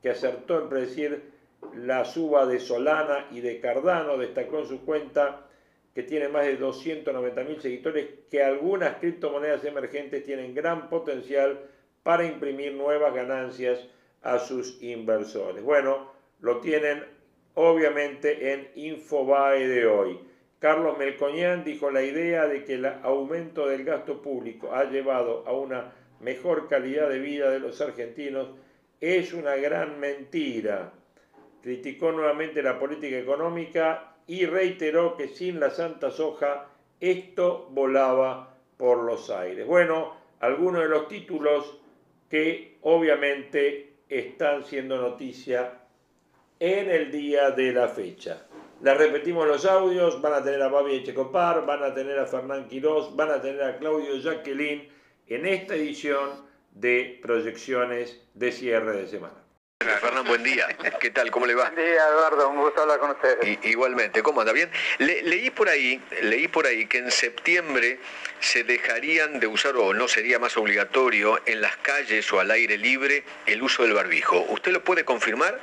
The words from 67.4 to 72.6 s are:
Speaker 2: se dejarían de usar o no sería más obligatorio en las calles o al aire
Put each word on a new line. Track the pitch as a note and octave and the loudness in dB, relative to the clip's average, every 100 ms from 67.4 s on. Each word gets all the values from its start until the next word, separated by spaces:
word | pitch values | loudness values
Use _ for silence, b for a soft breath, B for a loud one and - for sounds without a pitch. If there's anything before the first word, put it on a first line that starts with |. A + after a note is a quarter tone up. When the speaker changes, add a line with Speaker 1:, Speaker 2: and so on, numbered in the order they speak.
| D#3 F3 D#3+ C3 A#2+ B2+ B B B B | 0 2 2 2 2 0 B B B B
Speaker 2:
se | - B2+ | 0 0
dejarían | A#2 A#2+ - A#2 C#3+ D#3+ D3+ C#3+ | 2 0 2 -2 2 2 2 0
de | A2 | 0
usar | A2 C#3+ B2+ | 2 2 4
o | G2 | 4
no | G#2 B2 | 4 2
sería | - A#2 A#2+ | 2 2 2
más | A#2+ - | 2 0
obligatorio | G#2+ G2+ G2+ C3 B2+ G#2+ G#2 A2 - | 2 2 2 4 4 4 4 2 2
en | A2 | 0
las | G#2 - | 0 -2
calles | - C#3+ B2 G#2+ G#2 | 0 0 0 0 2
o | G2 | 2
al | F#2+ | 4
aire | A2 | 4